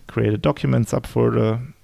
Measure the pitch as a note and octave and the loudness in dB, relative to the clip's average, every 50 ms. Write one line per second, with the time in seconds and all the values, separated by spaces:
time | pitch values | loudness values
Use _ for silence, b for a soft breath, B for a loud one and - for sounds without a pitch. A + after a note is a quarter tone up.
0 | - - - A#2 A2+ G#2+ G#2+ G#2+ - D3+ C#3+ - - C#3 B2+ B2 A2+ - - - | -16 -8 -2 0 0 0 0 0 0 0 -2 0 0 0 2 2 2 0 -2 -4
1 | - - - A#2+ A#2 A#2+ A#2 A#2 A2+ A2 A2+ A#2 B2 - - _ | -4 -2 0 2 2 2 2 2 2 2 0 -2 -6 -10 -16 _